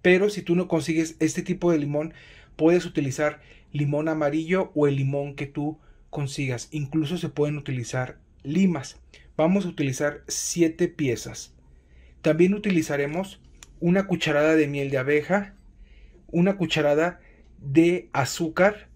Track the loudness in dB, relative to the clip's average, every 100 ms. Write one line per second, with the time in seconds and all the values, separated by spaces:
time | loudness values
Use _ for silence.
0 | 6 4 4 -2 0 0 2 -2 0 -2
1 | -2 -2 -2 -2 -6 -2 0 0 0 -4
2 | -6 -12 -20 -20 -20 0 4 4 0 -4
3 | -4 -2 -2 -4 -20 -20 _ -4 -2 0
4 | -2 0 0 -2 -2 -2 -2 0 0 2
5 | -2 -2 -6 -10 -10 -6 -8 -8 -20 -20
6 | _ -8 -6 -6 -6 -6 -8 -8 -4 -2
7 | -2 -4 -6 -2 -2 -2 -6 -8 -4 -6
8 | -6 -10 _ _ -4 2 2 2 -6 -18
9 | -20 -20 -12 0 2 2 -2 -4 -4 -2
10 | -4 -4 -10 -8 -6 0 0 2 -4 0
11 | -2 -2 -8 -16 -18 -20 _ -20 _ -20
12 | -20 -2 0 4 4 4 2 0 0 -4
13 | -2 -4 -8 -12 -20 -20 -20 -4 2 2
14 | 2 -2 0 2 4 4 2 0 -2 -2
15 | 2 0 2 -2 -2 -14 -20 -20 -20 -20
16 | -20 -20 -4 2 2 2 -2 0 2 2
17 | 0 -2 -20 -20 -20 -16 2 4 4 2
18 | -2 -2 -2 -2 -4 4 4 2 -16